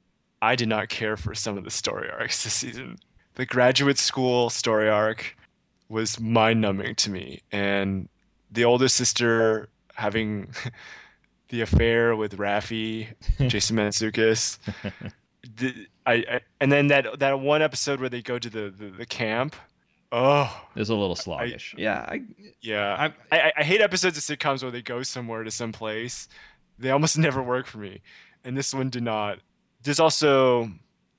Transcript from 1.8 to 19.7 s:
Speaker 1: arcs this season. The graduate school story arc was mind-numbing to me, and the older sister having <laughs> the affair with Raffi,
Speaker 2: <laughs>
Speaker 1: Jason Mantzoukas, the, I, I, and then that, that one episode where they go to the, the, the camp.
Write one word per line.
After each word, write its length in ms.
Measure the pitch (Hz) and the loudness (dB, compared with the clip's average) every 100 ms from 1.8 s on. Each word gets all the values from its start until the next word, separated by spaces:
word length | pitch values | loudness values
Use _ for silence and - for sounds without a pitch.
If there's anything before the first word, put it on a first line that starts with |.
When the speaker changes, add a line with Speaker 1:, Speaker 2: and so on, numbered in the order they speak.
| - - - | -6 -6 -8
Speaker 1:
arcs 340 | - 117 - | -6 -4 -4
this 80 | 113 | -4
season. 460 | - 127 117 127 117 _ _ _ - | -4 -6 -10 -14 -16 _ _ _ -8
The 100 | 131 | -2
graduate 500 | 127 123 127 139 131 | 4 4 6 4 2
school 540 | - - 127 123 120 | 0 0 2 4 2
story 400 | - 120 110 107 | 0 0 2 4
arc 480 | 104 107 110 - - _ _ _ _ - | 4 2 -2 -10 -14 _ _ _ _ -8
was 320 | 110 110 - | -4 -4 -4
mind-numbing 760 | 113 113 110 113 107 98 104 104 | 2 4 6 4 2 0 -4 -4
to 140 | 107 | -4
me, 300 | 92 65 - - | -4 -10 -16 -8
and 600 | 101 101 98 98 98 - _ _ _ _ | -2 0 0 0 -2 -6 _ _ _ _
the 140 | 110 | 2
older 240 | 120 123 131 | 4 6 4
sister 840 | - 120 - 120 113 113 110 107 _ _ | 2 0 2 2 4 4 2 -4 _ _
having 580 | - 104 110 107 104 98 - 127 - - - | -6 -2 -2 -2 -4 -8 -10 -12 -12 -20 -20
<laughs> 480 | - _ _ _ - | -20 _ _ _ -8
the 140 | 117 | -4
affair 520 | 107 123 117 117 117 | 2 4 4 4 4
with 220 | 110 104 98 | 2 -2 -4
Raffi, 720 | 101 101 - 113 110 110 110 - - | 0 0 -2 -6 -6 -6 -10 -10 -2
Speaker 2:
<laughs> 220 | - 127 | 0 2
Speaker 1:
Jason 280 | 101 - 113 | 2 0 2
Mantzoukas, 800 | 104 - 110 113 113 117 - - - - 101 - - - _ _ 123 110 | 0 0 -2 2 2 4 0 -6 -10 -8 -10 -10 -16 -16 _ _ -20 -6
the, 300 | 131 120 95 _ - | -6 -6 -16 _ 0
I, 60 | |
I, 260 | 117 107 123 _ - | 0 0 -6 _ -2
and 120 | 135 | 4
then 160 | 143 143 | 4 6
that, 320 | 139 120 147 | 4 2 0
that 200 | 139 139 | 0 0
one 220 | 139 151 | 2 2
episode 380 | 156 - - 139 | 2 0 -4 -2
where 80 | 131 | -4
they 140 | 123 | -6
go 160 | 120 120 | -6 -6
to 120 | 117 | -6
the, 240 | 110 101 98 | -8 -10 -12
the, 100 | 104 | -16
the 160 | 95 117 | -14 -12
camp. 480 | - 113 113 143 - - | -6 -2 0 -2 -6 -20